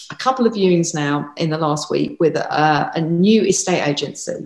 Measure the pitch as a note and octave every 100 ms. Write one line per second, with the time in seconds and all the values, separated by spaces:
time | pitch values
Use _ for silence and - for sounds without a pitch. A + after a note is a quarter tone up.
0 | - - B3 B3+ A3+ G#3+ F#3 F3 E3+ D#3
1 | C#3+ D3 C#3+ - E3 D#3 D#3+ D3+ - D3
2 | D3+ - D#3+ - - - D#3 D3 - E3
3 | D#3+ E3+ G3 A3 F#3 F3+ - F3 C#3+ C#3+
4 | C#3+ - - -